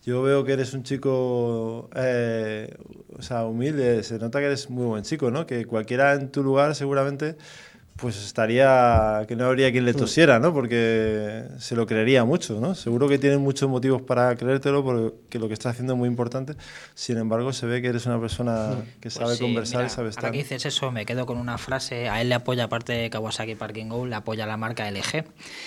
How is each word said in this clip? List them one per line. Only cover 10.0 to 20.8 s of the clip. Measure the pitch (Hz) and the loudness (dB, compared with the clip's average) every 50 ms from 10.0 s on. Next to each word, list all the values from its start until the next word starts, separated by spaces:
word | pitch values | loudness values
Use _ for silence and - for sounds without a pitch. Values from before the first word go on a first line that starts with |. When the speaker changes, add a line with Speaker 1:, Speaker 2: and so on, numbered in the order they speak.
| 127 113 - 151 165 156 131 113 | 0 0 6 6 8 8 8 8
Speaker 1:
¿no? | 123 170 170 | 6 4 2
Porque | 143 120 117 120 117 117 113 113 113 110 110 107 107 107 104 107 110 120 135 139 131 | 2 -2 0 2 2 2 4 4 2 2 2 0 -2 -2 -4 -6 -8 -10 -12 -14 -14
se | - - 123 | -10 -4 -2
lo | 117 113 | -2 0
creería | 101 117 110 110 117 135 131 117 | 0 2 2 4 6 6 6 6
mucho, | 117 147 185 - - 113 104 | 6 2 0 0 -4 -4 -2
¿no? | 117 165 190 | -2 -2 -4
Seguro | 165 - 117 117 120 135 143 | -4 -4 -2 0 2 4 4
que | 139 135 | 4 4
tienes | 123 143 139 143 | 4 4 4 4
muchos | 139 139 135 - 143 139 | 2 0 0 0 0 0
motivos | 131 127 117 131 131 123 | 0 0 2 2 2 0
para | 127 - 127 123 123 123 120 | 0 0 2 4 4 4 2
creértelo, | 117 120 123 135 135 135 143 139 143 139 | 0 0 0 0 2 2 2 2 2 2
porque | 135 127 117 113 113 110 - _ _ - 120 | 2 0 0 0 -2 -4 -8 _ _ -6 -6
lo | 110 110 | -4 -4
que | 107 | -6
estás | 107 - 127 120 | -4 -4 -6 -4
haciendo | 120 123 127 131 | -4 -2 -2 0
es | 123 | 0
muy | 120 123 | 0 0
importante. | 123 120 123 117 117 131 131 131 151 - - - - - - - _ | 0 0 -2 -2 -2 -6 -8 -8 -12 -14 -16 -18 -18 -18 -20 -20 _
Sin | - - - 120 113 | -14 -6 -4 -4 -2
embargo, | 113 110 110 113 120 131 131 | 0 0 0 0 0 -2 -4
se | 120 - | -4 -4
ve | 117 120 123 123 | -2 -2 -2 0
que | 123 | 0
eres | 120 120 117 | -2 -2 -2
una | 123 120 117 | -2 -2 -2
persona | 113 113 - - 123 120 113 113 110 110 | -2 -4 -4 -2 -2 -2 0 -2 -2 -2
Speaker 3:
Mm. | 131 127 110 113 - - | -4 -6 -6 -10 -14 -16
Speaker 1:
que | - 113 | -14 -12
Speaker 3:
Pues | - | -8
Speaker 1:
sabe | - 120 117 120 | -4 -2 -2 -2
Speaker 3:
sí, | 113 127 | -2 0
Speaker 1:
conversar | 120 120 117 110 113 120 123 | -2 -2 -2 -2 -4 -2 -2
y | 123 | -2
Speaker 3:
mira, | 123 | -2
Speaker 1:
sabe | 120 - 120 | -4 -6 -6
Speaker 3:
ahora | 110 107 | -6 -6
Speaker 1:
estar. | 120 120 120 113 | -4 -4 -4 -4
Speaker 3:
que | 123 | -4
dices | - - 139 127 - | -6 -6 -6 -6 -6
eso, | 147 - - | -4 -4 -2